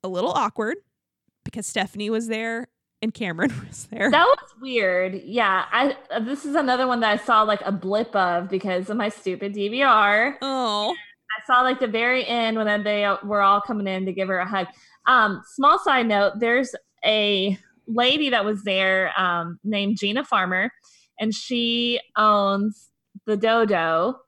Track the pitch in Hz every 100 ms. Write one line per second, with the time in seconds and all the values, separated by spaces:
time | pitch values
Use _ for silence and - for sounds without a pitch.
0 | 190 180 226 - 220 - 214 381 _ _
1 | _ _ _ _ - - - 214 190 202
2 | 208 220 226 226 226 226 247 _ _ _
3 | 220 - 196 165 285 - - - - 220
4 | 294 294 370 571 - - 262 240 190 180
5 | 185 190 - 233 208 185 - 233 277 -
6 | - 240 220 285 294 302 269 254 254 240
7 | 220 208 - 220 214 202 - 196 185 208
8 | 226 202 180 175 185 190 196 180 190 220
9 | 214 220 190 185 202 202 202 240 269 220
10 | 202 208 254 285 269 262 240 208 214 349
11 | - _ - 220 - 247 254 254 247 226
12 | 240 254 - 233 226 220 214 208 208 208
13 | 202 190 202 208 196 202 208 220 196 185
14 | 190 185 190 185 185 202 180 - _ _
15 | - 254 208 185 - - 277 370 302 262
16 | 233 202 202 214 233 247 247 - _ _
17 | 214 214 208 196 196 190 _ _ - 226
18 | 247 294 285 240 202 208 208 190 190 190
19 | 180 - 185 175 170 170 202 208 202 208
20 | 202 233 269 208 185 185 214 _ _ _
21 | _ - 220 214 - 240 233 233 240 240
22 | - - 214 208 196 196 214 - _ _
23 | _ 202 - 202 220 226 220 185 165 165
24 | 196 262